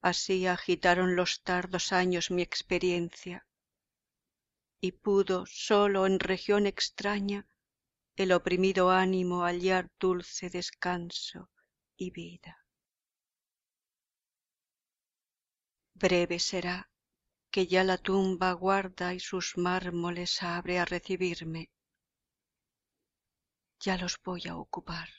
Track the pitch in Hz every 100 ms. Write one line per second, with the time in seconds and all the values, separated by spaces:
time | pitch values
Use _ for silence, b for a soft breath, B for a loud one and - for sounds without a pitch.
0 | 180 175 - 190 185 180 - 175 185 175
1 | 185 180 175 - - 180 180 185 - 190
2 | 180 180 - 180 170 - - 180 180 175
3 | 170 - - 175 _ _ _ _ _ _
4 | _ _ _ _ _ _ _ _ 185 -
5 | - 196 190 185 185 - - 208 202 196
6 | 190 190 - 185 - 208 202 - - -
7 | 202 208 202 202 - _ _ _ _ _
8 | _ - 190 175 180 180 190 190 185 185
9 | 185 185 180 180 175 175 180 185 175 _
10 | 185 180 175 - 180 180 175 - 180 180
11 | 170 - - 180 185 _ _ _ _ _
12 | 180 175 170 175 - - _ _ _ _
13 | _ _ _ _ _ _ _ _ _ _
14 | _ _ _ _ _ _ _ _ _ _
15 | _ _ _ _ _ _ _ _ _ _
16 | 190 180 175 175 - 190 175 180 - _
17 | _ _ _ _ _ - 180 185 190 185
18 | - 190 190 180 185 175 185 196 190 185
19 | 180 180 - 190 175 - 175 185 180 175
20 | 170 175 175 - 180 175 175 180 170 180
21 | - 185 180 170 165 165 165 _ _ _
22 | _ _ _ _ _ _ _ _ _ _
23 | _ _ _ _ _ _ _ _ - 185
24 | 180 - - 180 170 170 - - - 165
25 | 165